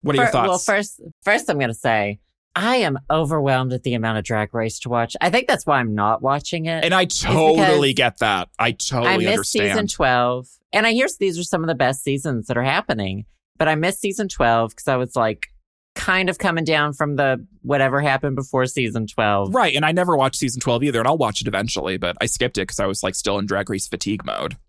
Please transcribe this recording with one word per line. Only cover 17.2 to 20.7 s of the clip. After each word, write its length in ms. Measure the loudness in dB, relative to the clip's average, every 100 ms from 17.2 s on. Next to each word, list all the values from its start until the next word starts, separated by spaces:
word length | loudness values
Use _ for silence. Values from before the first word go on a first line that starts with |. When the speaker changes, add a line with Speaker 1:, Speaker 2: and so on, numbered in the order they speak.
| 2 0 -4 -16
Speaker 2:
whatever 380 | -2 2 2 2
happened 360 | 2 0 0 -4
before 280 | -2 0 0
season 400 | 0 -2 -2 -4
twelve. 480 | 0 2 2 2
Speaker 1:
Right, 200 | 2 2
and 100 | 2
I 80 | 2
never 240 | 2 2 2
watched 200 | 2 0
season 240 | -4 -2
twelve 220 | -2